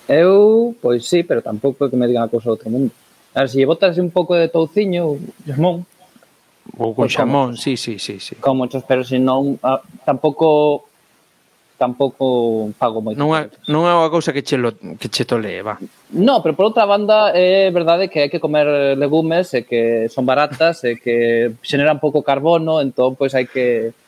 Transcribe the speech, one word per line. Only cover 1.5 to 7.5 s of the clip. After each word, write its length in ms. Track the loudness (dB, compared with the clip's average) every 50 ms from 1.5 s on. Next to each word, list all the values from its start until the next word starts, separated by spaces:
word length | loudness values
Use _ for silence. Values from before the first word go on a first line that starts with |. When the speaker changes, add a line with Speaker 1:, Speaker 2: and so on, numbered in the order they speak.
| -4 -2 -2 -2 -2 -2 -2
Speaker 1:
é 40 | -2
que 40 | 0 0
me 80 | 2 2
digan 160 | 2 0 0
a 60 | -2
cousa 160 | -2 -2 -2 -2
do 80 | -4 -4
outro 140 | -4 -4
mundo. 180 | -2 -2 -2 -2 -4 _ _ _ _ _ _ _ -4
A 80 | -2 -2
ver, 40 | 0
se 80 | 0 2
lle 80 | 2 2
botas 320 | 2 2 0 0 0 0
un 80 | -2 -2
pouco 240 | -2 -2 0 0 0
de 140 | 0 0 0
touciño, 720 | 0 0 -2 0 -2 -2 -2 -2 -2 -2 -2 -4 -4 -6 -10 -14 -16 -14 -12
xamón. 380 | -6 -2 0 0 0 0 -2 -8 -14 _ _ _ _ _ _ _ _ _ _ _ _ _ _ -20 -14 -8 -6
Speaker 2:
Ou 160 | -4 -4 -2
con 80 | -2 -2
Speaker 1:
Pois 60 | 0
como 160 | 0 0 0 0
Speaker 2:
xamón, 200 | 0 0 0 -2